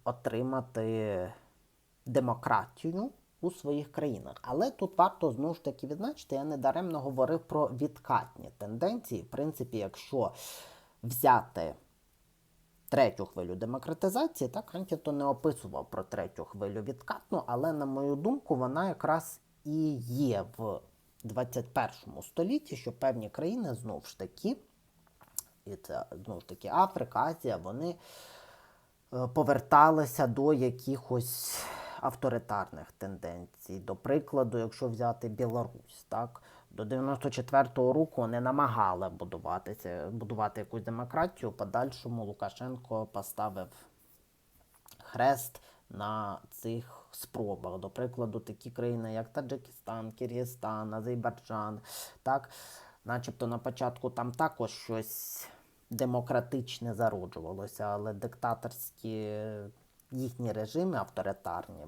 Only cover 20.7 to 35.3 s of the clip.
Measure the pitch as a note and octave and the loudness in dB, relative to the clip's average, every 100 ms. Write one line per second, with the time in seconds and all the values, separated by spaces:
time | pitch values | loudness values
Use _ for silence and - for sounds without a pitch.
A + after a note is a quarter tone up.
20.7 | F2 - _ _ - A2+ A#2 B2 B2 A#2+ | -4 -8 _ _ -12 -6 -2 -2 -2 -2
21.7 | - A2+ - - D2 - - F3+ D4 - | 0 0 -2 -14 -14 -6 0 2 0 -2
22.7 | B2+ B2 - C3+ A#2+ G#2 - E3 A#3+ F3+ | -8 -6 0 2 2 -2 -2 -2 0 -2
23.7 | A#2+ A#2 E2 - - F#2+ - G#3 C4+ - | -4 -6 -8 -10 -10 -10 -4 -2 -2 -6
24.7 | _ _ _ _ _ - - - _ - | _ _ _ _ _ -14 -10 -10 _ -12
25.7 | G2 - C#2 - D2 A2 F2 - - - | -10 -6 -6 -6 -10 -10 -10 -10 -10 0
26.7 | E3 F#3+ - - - D3 E3 B2+ F#2 F2+ | 4 4 2 -2 2 2 0 -2 -2 -4
27.7 | A#2+ E3+ E3+ - - - - - - - | -4 -6 -6 -12 -20 -18 -20 -20 -20 -20
28.7 | - _ _ _ B2 B2 C#3 C#3+ C3+ - | -20 _ _ _ -4 0 4 6 4 10
29.7 | D3 D#3 D#3 C3+ - C3 A#2 C#3+ C#3+ B2+ | 12 12 10 4 2 2 6 6 6 4
30.7 | B2 - C3+ - B2 B2 - - - - | 0 -2 -4 0 0 0 -4 -4 -4 -6
31.7 | - - - C3 B2 C3 A#2+ - G2+ F#2 | -8 -10 -4 -2 0 0 0 0 -2 -2
32.7 | D#2+ - - F#2+ F#2 E2+ F2 F2+ - - | -6 -14 -10 -8 -6 -8 -8 -12 -16 -10
33.7 | F#2+ G2 F#2+ - C#3+ C#3+ C#3 A#2 A#2 A2+ | -8 -8 -4 2 2 4 2 4 2 -2
34.7 | - B2+ A2+ A#2 - A#2 | -2 -4 0 0 0 -4